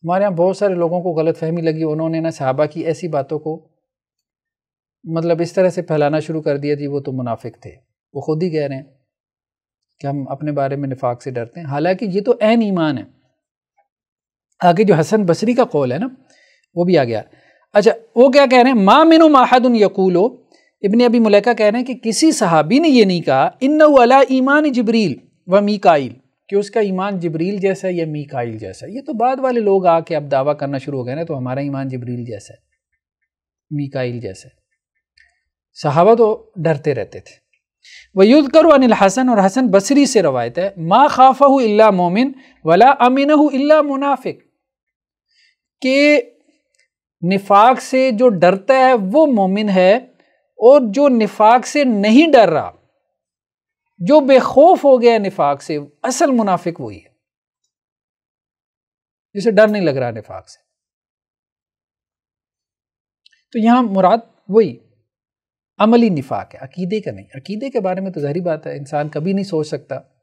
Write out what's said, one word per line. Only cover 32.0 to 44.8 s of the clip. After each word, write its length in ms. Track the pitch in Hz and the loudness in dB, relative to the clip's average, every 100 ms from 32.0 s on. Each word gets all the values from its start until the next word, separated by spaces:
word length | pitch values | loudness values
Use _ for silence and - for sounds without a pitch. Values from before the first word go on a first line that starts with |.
| 120 123 120 | -10 -12 -12
जैसा 280 | 104 - | -16 -18
है, 60 | - _ _ _ _ _ _ _ _ _ _ _ | -20 _ _ _ _ _ _ _ _ _ _ _
मीकाईल 460 | 147 139 139 127 120 | -10 -8 -8 -8 -8
जैसा 280 | 110 92 - | -12 -16 -20
है। 140 | _ _ _ _ _ _ _ _ _ _ _ _ | _ _ _ _ _ _ _ _ _ _ _ _
सहाबा 420 | - 151 143 185 233 | -10 -4 2 2 4
तो 360 | 220 214 _ 196 | 2 -2 _ -8
डरते 340 | 160 147 151 | -4 -4 -4
रहते 260 | 123 98 98 | -6 -8 -14
थे। 200 | - _ _ _ _ _ _ - _ 190 | -20 _ _ _ _ _ _ -20 _ 0
"व 80 | |
युज़करु 460 | 202 285 277 320 320 | 4 4 4 4 6
अनिल 240 | 285 254 | 4 4
हसन", 360 | 208 196 196 254 | 2 2 0 0
और 100 | 220 | 2
हसन 280 | 190 226 254 | 0 0 2
बसरी 380 | 294 294 285 277 | 0 2 2 2
से 160 | 220 | 2
रवायत 360 | 165 127 117 139 | 0 -2 -4 -6
है, 160 | 190 180 | -8 -6
"मा 280 | 165 214 285 | 0 2 2
खाफहु 520 | 269 262 262 277 269 | 4 4 6 2 2
इल्ला 320 | 226 208 220 | 2 4 4
मोमिन 440 | 190 175 190 269 269 _ _ 160 | 4 -2 -2 -4 -6 _ _ 0
वला 240 | 175 240 | 4 4
अमिनहु 580 | 277 247 262 277 302 302 | 4 2 2 2 2 2
इल्ला 320 | 262 285 311 | 0 2 2
मुनाफिक", 580 | 294 269 277 269 196 - _ _ _ _ | 2 -4 -4 -4 -6 -12 _ _ _ _